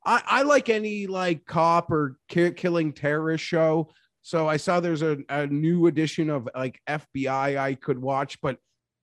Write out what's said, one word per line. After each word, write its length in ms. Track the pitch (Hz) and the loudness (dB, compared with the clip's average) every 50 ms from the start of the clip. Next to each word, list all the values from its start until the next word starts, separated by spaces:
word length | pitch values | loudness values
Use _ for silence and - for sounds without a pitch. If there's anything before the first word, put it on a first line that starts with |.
| - | -2
I, 160 | - 233 226 - | 0 0 0 2
I 180 | - 220 254 277 | 2 2 2 4
like 260 | 294 285 269 269 233 | 4 4 4 4 2
any, 360 | 226 214 214 214 208 208 196 | -2 0 0 -4 -4 -6 -6
like, 380 | 190 190 185 180 175 170 147 _ | -6 -4 -2 0 -2 -2 -4 _
cop 460 | - - 170 165 165 170 170 165 - | -4 0 2 4 4 4 2 2 0
or 260 | 165 151 147 131 131 _ _ - | -2 -2 -2 -2 -6 _ _ -4
ki-, 240 | - 170 175 175 | 0 2 2 2
killing 420 | 170 - - 180 170 170 160 151 139 | 0 -2 -2 0 0 0 0 -2 -4
terrorist 500 | - - 143 151 156 156 160 160 156 - | -2 -2 0 0 0 0 -2 -2 -4 -2
show. 460 | - 175 160 160 160 156 165 151 - _ _ _ _ _ _ _ | -2 2 4 4 4 4 2 0 -2 _ _ _ _ _ _ _
So 240 | - - 165 156 156 | -4 -2 0 0 2
I 80 | 156 | 0
saw 220 | 147 - 190 175 175 | 0 0 2 0 2
there's 240 | 170 175 165 147 | 2 0 -2 0
a, 160 | 160 156 151 139 139 - | 0 0 0 -2 -4 -6
a 200 | 139 147 147 143 | -4 -4 -2 -2
new 400 | 143 147 156 165 175 175 170 170 | -2 0 2 2 2 4 4 4
edition 420 | 143 156 160 151 - - 160 151 | 4 2 -2 -2 -2 -2 -2 -2
of, 180 | 147 135 113 123 - | -2 -4 -4 -6 -6
like, 260 | 127 131 127 - - - | -6 -6 -6 -8 -10 -8
F 220 | 139 147 151 - _ | -6 -6 -6 -6 _
B 140 | - 135 139 | -8 -4 -4
I 440 | 131 131 135 139 139 139 139 135 135 | -2 0 0 0 0 0 -2 -2 -4
I 40 | 135 | -4
could 240 | - - - 127 123 | -6 -4 -4 -4 -4
watch, 420 | 127 139 135 135 143 139 - - | -2 -2 -2 -2 -2 -4 -8 -6
but 160 | - 139 123 - _ _ _ _ _ _ _ _ | -6 -6 -6 -6 _ _ _ _ _ _ _ _